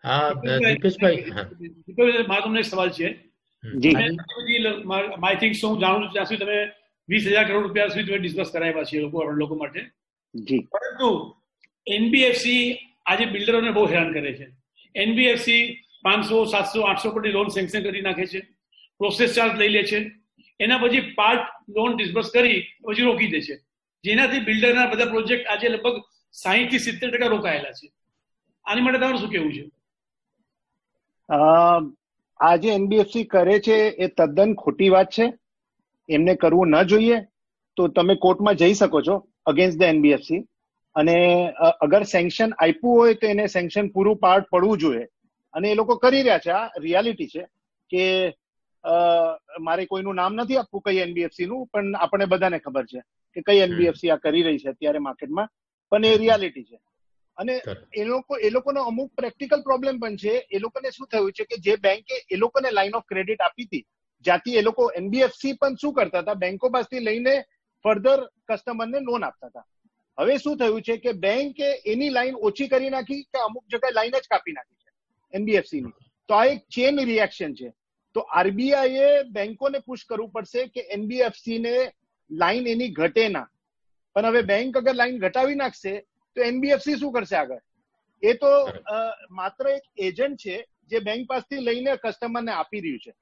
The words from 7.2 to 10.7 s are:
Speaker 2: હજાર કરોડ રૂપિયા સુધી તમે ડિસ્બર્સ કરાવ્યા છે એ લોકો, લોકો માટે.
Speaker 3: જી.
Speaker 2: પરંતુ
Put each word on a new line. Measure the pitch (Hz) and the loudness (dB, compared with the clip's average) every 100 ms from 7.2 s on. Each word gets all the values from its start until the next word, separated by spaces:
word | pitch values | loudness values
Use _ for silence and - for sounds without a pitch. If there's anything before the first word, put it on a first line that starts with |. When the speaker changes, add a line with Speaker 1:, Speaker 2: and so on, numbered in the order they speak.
| 208 | 2
Speaker 2:
હજાર | 202 214 | 2 2
કરોડ | 202 202 | 0 -2
રૂપિયા | 208 208 | 0 -2
સુધી | 196 | -2
તમે | 208 196 | -4 -4
ડિસ્બર્સ | 180 160 180 | -4 -4 -6
કરાવ્યા | 170 165 160 | -4 -4 -4
છે | 143 151 | -4 -6
એ | |
લોકો, | 147 151 | -4 -4
લોકો | 151 147 151 151 | -4 -4 -4 -4
માટે. | 147 160 240 _ _ _ _ 117 | -8 -12 -16 _ _ _ _ -16
Speaker 3:
જી. | 107 131 | -4 -4
Speaker 2:
પરંતુ | - | -2